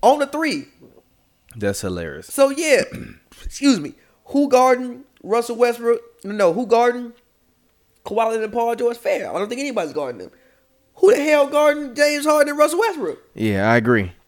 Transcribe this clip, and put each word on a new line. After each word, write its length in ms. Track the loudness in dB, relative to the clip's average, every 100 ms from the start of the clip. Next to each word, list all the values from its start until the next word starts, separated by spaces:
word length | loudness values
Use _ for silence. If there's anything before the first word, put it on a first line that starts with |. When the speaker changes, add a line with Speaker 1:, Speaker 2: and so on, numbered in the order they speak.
Speaker 1:
on 180 | 4 4
the 60 | 0
three. 420 | -2 -2 -4 -8 _ -20 _ _ _ _ _ _ -6
Speaker 2:
That's 240 | -4 -4
hilarious. 480 | -6 -6 -8 -12 -12
Speaker 1:
So, 220 | 0 0
yeah, 320 | 2 2 2 0 -8 -16
<clears throat> 320 | -20 _ -14
excuse 360 | -14 -2 2 2
me. 140 | -2 -14 _ _ -6
Who 220 | -2 2
guarding 540 | 4 4 2 -2 -12 -20 _
Russell 320 | -4 -4 -2 0
Westbrook? 440 | 0 0 -2 -2 -4 _
No, 100 | -12
no, 200 | 0 0
who 140 | 2 2
guarding 460 | 2 4 0 -8 -16 _ _ _ _ _ _ _ _
Kawhi 240 | -6 -2 0
Leonard 160 | -2
and 80 | -4
Paul 240 | -4 -2 -2
George? 200 | -4 -4
Fair. 320 | -4 -4 -4
I 40 | -6
don't 120 | -6
think 120 | -6
anybody's 320 | -6 -4 -4
guarding 280 | -6 -6 -8
them. 100 | -16 _ _ _ _ _ _ 2
Who 160 | 4
the 80 | 4
hell 280 | 4 2 2
guarding 460 | 2 2 2 -4 0
James 280 | 0 0 0
Harden 240 | 2 2
and 80 | 2
Russell 200 | 2 2
Westbrook? 420 | -2 -2 -6 -8 _
Speaker 2:
Yeah, 340 | -4 -2 0 2
I 80 | 2
agree. 340 | 4 0 0 -10